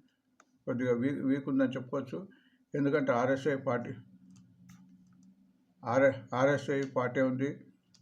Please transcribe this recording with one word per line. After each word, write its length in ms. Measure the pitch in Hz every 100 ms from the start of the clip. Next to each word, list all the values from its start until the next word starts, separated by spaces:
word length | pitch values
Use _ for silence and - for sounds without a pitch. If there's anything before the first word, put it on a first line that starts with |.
| _ _ _ _ - _ -
కొద్దిగా 280 | 120 127
వీక్, 260 | 117 139 135
వీక్ 300 | 131 139 143
ఉందని 200 | 135 127
చెప్పుకోవచ్చు. 580 | 131 - 139 - 170 190 - _ _ _ 143
ఎందుకంటే 360 | 143 151 135
ఆర్ఎస్ఐ 440 | 120 131 135 151 139
ఫార్టీ, 380 | 135 120 - - - - - - - _ - - - - - - - _ _ _ _ _ 117
ఆర్ఎ, 260 | 131 135 - -
ఆర్ఎస్ఐ 480 | 123 139 139 151 139
ఫార్టీ 400 | 135 131 123 131
ఉంది. 280 | 131 127 143 - - _ _ _